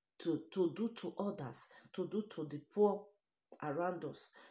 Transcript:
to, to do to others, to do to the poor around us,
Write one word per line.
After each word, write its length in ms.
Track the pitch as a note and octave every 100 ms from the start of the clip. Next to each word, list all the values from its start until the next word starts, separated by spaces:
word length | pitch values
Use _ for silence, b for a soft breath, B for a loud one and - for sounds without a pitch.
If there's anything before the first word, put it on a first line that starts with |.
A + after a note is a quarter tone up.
| _ -
to, 220 | E3+ D#3 -
to 200 | G3 E3+ C#3+
do 160 | A3+ A#3
to 160 | F#3 -
others, 480 | G3+ - C3+ A#2 - B B
to 120 | - F3
do 160 | G3+ G#3
to 140 | -
the 160 | D3+ D3 -
poor 300 | - G#3 G3 - _ _ _ - -
around 400 | D3+ C#3+ F3 F3
us, 260 | D#3 - - B B